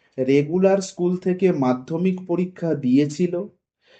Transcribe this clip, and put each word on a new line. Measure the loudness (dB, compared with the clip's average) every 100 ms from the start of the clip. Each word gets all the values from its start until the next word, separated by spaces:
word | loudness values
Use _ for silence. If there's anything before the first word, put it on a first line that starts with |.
| _ -4
রেগুলার | 2 2 2 2 4 2
স্কুল | -2 -4 -2 -2
থেকে | -2 0 0
মাধ্যমিক | 2 0 -2 -4 -2 -2 -2 -4
পরীক্ষা | -4 -4 -6 -4 -2
দিয়েছিল, | 2 2 2 0 -2 -4 -8 _ _ _ _